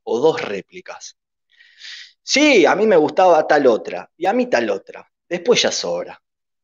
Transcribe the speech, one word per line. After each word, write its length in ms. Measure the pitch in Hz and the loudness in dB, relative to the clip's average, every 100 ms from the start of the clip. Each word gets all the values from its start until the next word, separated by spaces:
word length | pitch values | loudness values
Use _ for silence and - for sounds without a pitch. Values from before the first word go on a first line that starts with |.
o 160 | - - | -6 -2
dos 240 | 156 156 | 0 -2
réplicas. 760 | - 98 - 90 87 - - _ _ _ _ _ _ _ - - - _ | -6 -10 -12 -20 -20 -20 -20 _ _ _ _ _ _ _ -20 -20 -20 _
"Sí, 420 | - 262 302 240 139 | -4 0 4 4 4
a 80 | |
mí 140 | 160 220 | 2 2
me 100 | 175 | 2
gustaba 480 | 147 170 185 156 151 | 2 2 4 4 4
tal 220 | 151 131 | 2 4
otra, 420 | 110 - 90 92 - | 2 -2 -12 -14 -8
y 80 | 180 | -4
a 80 | |
mí 140 | 247 247 | -2 -2
tal 240 | 120 113 | -2 -2
otra. 360 | 156 - - - _ - | -6 -8 -20 -20 _ -10
Después 320 | 175 247 226 | -8 0 0
ya 100 | 110 | 0
sobra". 480 | - 90 85 73 - _ _ _ _ | -4 -6 -8 -8 -16 _ _ _ _